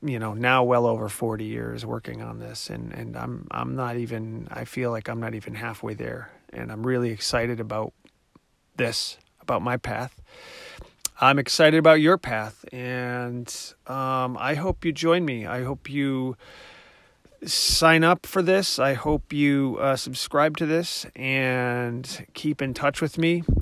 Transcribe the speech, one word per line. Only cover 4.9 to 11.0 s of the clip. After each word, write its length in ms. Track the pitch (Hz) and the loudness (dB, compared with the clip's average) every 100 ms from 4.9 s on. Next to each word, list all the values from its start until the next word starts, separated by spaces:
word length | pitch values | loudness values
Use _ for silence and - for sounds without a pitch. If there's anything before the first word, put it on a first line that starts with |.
like 180 | 113 113 | -2 -6
I'm 100 | 113 | -6
not 160 | 113 113 | -6 -8
even 180 | - | -10
halfway 420 | 107 113 110 117 107 | -10 -10 -8 -10 -8
there. 360 | 117 120 - - _ | -8 -8 -12 -20 _
And 180 | - 117 | -12 -10
I'm 140 | 110 123 | -4 -2
really 260 | 123 120 | 0 0
excited 480 | 107 - 123 117 117 | -2 -2 0 -2 -4
about 340 | 110 107 110 - _ _ _ _ _ _ _ - | -6 -6 -6 -10 _ _ _ _ _ _ _ -2
this, 420 | 117 - - - _ _ | -2 -2 -6 -10 _ _
about 200 | - 113 | -2 -2
my 160 | 117 123 | 0 -4
path. 440 | - 107 127 - - - - - - - - _ | -4 -6 -6 -12 -20 -20 -20 -20 -20 -20 -20 _